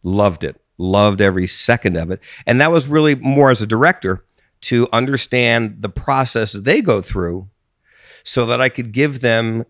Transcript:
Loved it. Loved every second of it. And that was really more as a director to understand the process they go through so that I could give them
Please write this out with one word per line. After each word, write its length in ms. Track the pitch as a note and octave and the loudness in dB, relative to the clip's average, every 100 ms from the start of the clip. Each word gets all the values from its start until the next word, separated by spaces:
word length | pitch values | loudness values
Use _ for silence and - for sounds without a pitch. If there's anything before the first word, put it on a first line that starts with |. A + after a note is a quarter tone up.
Loved 400 | F2+ G2 G#2 E2 | -2 0 0 0
it. 180 | D2+ - _ - | -10 -12 _ -8
Loved 420 | F2+ G2+ G#2 G2 | 0 4 4 4
every 280 | G2 F#2 F#2 | 2 2 -4
second 500 | - - A#2 G2 E2 | -4 -2 0 0 -2
of 140 | E2 | -4
it. 100 | F#2 - - | -8 -12 -8
And 160 | - B2 | -2 2
that 100 | D#3 | 4
was 160 | E3 C3+ | 2 2
really 280 | D3+ D3+ | 2 2
more 340 | C3+ C3 C#3 C3+ | 2 2 4 4
as 140 | A#2 | 4
a 40 | G#2+ | 0
director 560 | A2 D#3 F#3 F#2 F#2 _ _ _ _ | 2 2 2 -4 -6 _ _ _ _
to 260 | - A#2+ A#2 | -2 0 2
understand 840 | A2+ C3 C3+ - B2 A#2+ A#2 A2 G#2+ | 0 0 -4 -2 0 2 0 -2 -8
the 100 | G#2 | -10
process 640 | - - C3+ B2+ A#2 A2 | -8 -2 -2 -2 -2 -4
they 300 | G2+ A2+ A3 | -4 0 0
go 180 | G3 G#2 | 2 -2
through 480 | - G2 F2 F2+ G2 _ _ _ _ _ _ - | -2 -6 -4 -6 -12 _ _ _ _ _ _ -18
so 220 | - - | -6 -2
that 160 | A#2 A#2+ | -2 0
I 80 | B2+ | -2
could 220 | - A#2+ | -4 -6
give 300 | A2 D3 C3 | -2 -2 0
them 440 | B2 A2+ A2+ A2+ | 0 0 0 -4